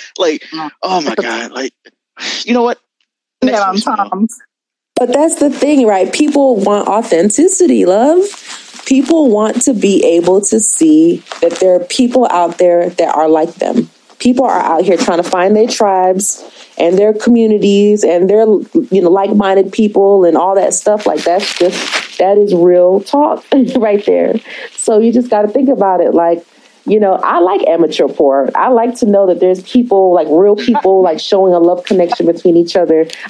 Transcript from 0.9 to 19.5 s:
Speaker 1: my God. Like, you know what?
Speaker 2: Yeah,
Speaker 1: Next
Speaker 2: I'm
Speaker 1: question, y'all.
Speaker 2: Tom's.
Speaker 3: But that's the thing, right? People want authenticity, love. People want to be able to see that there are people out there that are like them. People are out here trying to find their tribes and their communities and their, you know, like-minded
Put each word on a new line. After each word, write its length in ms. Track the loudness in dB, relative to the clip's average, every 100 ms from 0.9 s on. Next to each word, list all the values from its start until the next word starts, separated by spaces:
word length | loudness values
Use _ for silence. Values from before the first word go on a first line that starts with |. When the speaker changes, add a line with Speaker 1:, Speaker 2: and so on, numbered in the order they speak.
| -4
Speaker 1:
my 120 | -4
God. 380 | -6 -6 -8 -10
Like, 220 | -10 -12 _ -20 _ _ -16 -12 -10
you 100 | -4
know 80 | -2
what? 160 | -2 -4 _ _ _ _ _ -4
Speaker 2:
Yeah, 80 | -2
Speaker 1:
Next 100 | -2
Speaker 2:
I'm 120 | -2
Speaker 1:
question, 180 | -4 -4 -4
y'all. 120 | -4
Speaker 2:
Tom's. 260 | -4 -6 -6 _ _ _ _ _ -4
Speaker 3:
But 160 | -2
that's 240 | 0 0 0
the 120 | -2
thing, 360 | -2 0 2 2
right? 260 | 0 -2
People 440 | -2 0 2 2 2
want 320 | 0 -2 -2
authenticity, 960 | -2 0 0 0 2 0 2 2 2
love. 400 | 2 2 2 2 0 -6 -20 -20 -20 -12 -2
People 440 | 0 2 2 2
want 300 | 2 0 -2
to 120 | -2
be 280 | 0 0 2
able 360 | 2 2 2 0 0
to 120 | -2
see 640 | -2 0 2 4 2 0 -8 -4
that 160 | -2 0
there 140 | 0
are 100 | 0
people 420 | -2 -2 0 2 0
out 260 | 0 -2 0
there 300 | 2 2 -2
that 260 | -2 -2
are 140 | 0 0
like 260 | 0 -2 -4
them. 340 | -4 -2 -4 _ _ -4
People 280 | -2 0 0
are 120 | 0
out 240 | -2 0
here 120 | 0 0
trying 260 | 0 -2
to 60 | -2
find 240 | 0 2
their 140 | 2 0
tribes 720 | 0 0 2 0 0 -4 -8 -14 -20 -14 -4
and 180 | 0 2
their 140 | 2
communities 920 | 0 2 2 2 2 2 2 2 2
and 260 | 0 0 2
their, 160 | 2 2 0 0 -4 -2
you 120 | 0
know, 80 | 2
like-minded 640 | 0 0 0 0